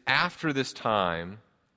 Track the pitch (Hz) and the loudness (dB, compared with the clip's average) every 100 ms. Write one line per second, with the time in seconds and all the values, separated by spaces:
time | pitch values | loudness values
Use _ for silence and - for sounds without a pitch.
0 | - 139 175 - 160 135 131 - 120 107 | 0 2 2 -2 -2 -2 -2 -2 0 2
1 | 90 85 87 107 _ _ _ | 2 0 -6 -12 _ _ _